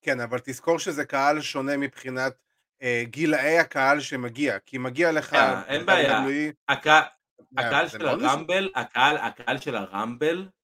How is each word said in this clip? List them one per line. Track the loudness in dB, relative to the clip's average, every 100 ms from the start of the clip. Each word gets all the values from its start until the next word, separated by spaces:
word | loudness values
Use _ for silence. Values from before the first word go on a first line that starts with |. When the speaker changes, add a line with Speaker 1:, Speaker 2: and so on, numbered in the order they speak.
Speaker 1:
כן, | -2 -4
אבל | -2 -6
תזכור | -6 -8 0 0
שזה | 0 -4
קהל | -2 2 2 2
שונה | -2 -6 -4 -2
מבחינת, | -4 -8 -10 -6 -6 -6 _ _ _ _
אה, | -2 -2
גילאי | -4 -2 0 2 4 2
הקהל | 2 2 4 2
שמגיע, | 0 -6 -8 -2 -2 -2
כי | _ -8
מגיע | -6 0 2
לך | 2 0
Speaker 2:
אה, | 2 4 2 -4
אין | -4 2
בעיה. | 4 4
Speaker 1:
דאבליו | 2
דאבליו | 0
אי, | -2 -4 -6 -2
Speaker 2:
הקה-, | 0 6 6 6 _ _ _ _ -4
Speaker 1:
אה, | 0
Speaker 2:
הקהל | 2 0
Speaker 1:
זה |
Speaker 2:
של | -2
Speaker 1:
מאוד | -2 0
משנה. | 2
Speaker 2:
הרמבל, | 0 0 -2 -2
הקהל, | -4 -6 2 2 2
הקהל | -4 -6 -4 -4
של | -4 -6
הרמבל | -4 -4 -4 -2 -2 -2 -8 _